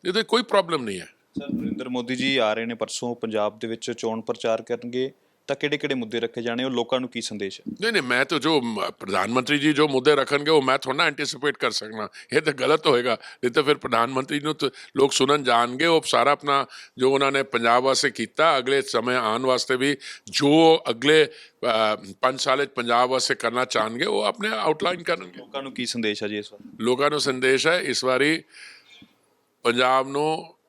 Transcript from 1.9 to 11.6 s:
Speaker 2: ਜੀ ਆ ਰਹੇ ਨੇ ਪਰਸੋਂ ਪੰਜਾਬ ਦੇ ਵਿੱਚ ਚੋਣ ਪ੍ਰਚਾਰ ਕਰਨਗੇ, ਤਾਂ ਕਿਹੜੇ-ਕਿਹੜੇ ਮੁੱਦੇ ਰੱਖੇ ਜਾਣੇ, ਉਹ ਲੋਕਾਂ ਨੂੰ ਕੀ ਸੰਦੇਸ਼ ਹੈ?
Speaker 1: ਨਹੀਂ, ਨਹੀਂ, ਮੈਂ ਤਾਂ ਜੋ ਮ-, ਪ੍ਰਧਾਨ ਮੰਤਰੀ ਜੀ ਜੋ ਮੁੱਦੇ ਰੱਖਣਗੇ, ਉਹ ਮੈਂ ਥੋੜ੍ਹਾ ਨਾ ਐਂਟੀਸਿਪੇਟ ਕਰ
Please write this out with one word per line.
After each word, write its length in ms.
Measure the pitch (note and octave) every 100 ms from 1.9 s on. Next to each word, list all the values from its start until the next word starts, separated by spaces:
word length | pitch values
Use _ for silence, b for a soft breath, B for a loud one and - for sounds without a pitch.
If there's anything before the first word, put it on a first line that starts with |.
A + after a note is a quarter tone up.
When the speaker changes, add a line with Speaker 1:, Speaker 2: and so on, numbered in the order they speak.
| B2 A#2+ B2+
Speaker 2:
ਜੀ 220 | C3+ C3+
ਆ 160 | G#2+
ਰਹੇ 120 | G#2+ A#2
ਨੇ 100 | A#2
ਪਰਸੋਂ 400 | A2+ - A#2+ A#2+
ਪੰਜਾਬ 440 | A2+ G#2+ G#2 A2
ਦੇ 80 | A#2
ਵਿੱਚ 240 | A2+ -
ਚੋਣ 300 | A#2 A2+ A2
ਪ੍ਰਚਾਰ 400 | A2 - A2+ A2+
ਕਰਨਗੇ, 500 | A2+ A#2+ A#2+ B2 C3+ _ _ _ -
ਤਾਂ 80 | C#3
ਕਿਹੜੇ-ਕਿਹੜੇ 400 | D3 C#3+ D3 C3
ਮੁੱਦੇ 240 | A2+ A#2
ਰੱਖੇ 220 | A#2 B2
ਜਾਣੇ, 220 | A#2 A#2
ਉਹ 60 | C3
ਲੋਕਾਂ 300 | B2 A#2 B2+
ਨੂੰ 100 | B2+
ਕੀ 120 | A#2
ਸੰਦੇਸ਼ 400 | - G#2+ G2 -
ਹੈ? 140 | - -
Speaker 1:
ਨਹੀਂ, 100 | A3
ਨਹੀਂ, 120 | G#3
ਮੈਂ 220 | B2+ B2 C#3
ਤਾਂ 140 | D#3+
ਜੋ 220 | C#3 D#3
ਮ-, 300 | A#2+ G#2+ F2+ -
ਪ੍ਰਧਾਨ 320 | G2 F#2+ G2+
ਮੰਤਰੀ 260 | B2 B2 D3
ਜੀ 160 | D3
ਜੋ 140 | C#3+ D3+
ਮੁੱਦੇ 280 | C3 C3 D3
ਰੱਖਣਗੇ, 360 | C3 C#3+ D3
ਉਹ 100 | D#3
ਮੈਂ 160 | C3 C3+
ਥੋੜ੍ਹਾ 200 | C3 C3+
ਨਾ 60 |
ਐਂਟੀਸਿਪੇਟ 540 | E3 C#3+ C#3+ C3+ C#3+
ਕਰ 140 | C3+